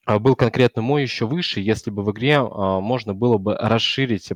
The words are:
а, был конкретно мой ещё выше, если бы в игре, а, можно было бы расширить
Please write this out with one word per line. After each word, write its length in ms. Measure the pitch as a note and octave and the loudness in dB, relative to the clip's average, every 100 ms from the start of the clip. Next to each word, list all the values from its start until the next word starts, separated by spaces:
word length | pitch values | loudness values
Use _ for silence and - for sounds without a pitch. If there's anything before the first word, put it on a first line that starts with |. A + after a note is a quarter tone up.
а, 140 | - G#2+ | -2 0
был 180 | A#2+ C3 | 2 2
конкретно 460 | A#2+ - B2 - | 2 4 2 2
мой 180 | A2+ D3 | -2 0
ещё 260 | C3 - A2+ | -2 -4 -4
выше, 340 | D#3+ F3 - | -2 -4 -4
если 300 | G2 G#2+ - | -2 -2 -2
бы 120 | G#2 | -4
в 80 | G2+ | -4
игре, 240 | G#2 B2+ D3 | 0 2 2
а, 440 | B2 - G2 F#2+ | 0 -2 0 0
можно 340 | G2+ B2+ A2 | 0 -4 -4
было 240 | G2 A#2+ A2 | -2 2 2
бы 160 | F#2+ | 2
расширить 760 | G2+ G#2+ A2+ - - C3+ G#2 - | -2 0 0 0 -2 -2 -2 -4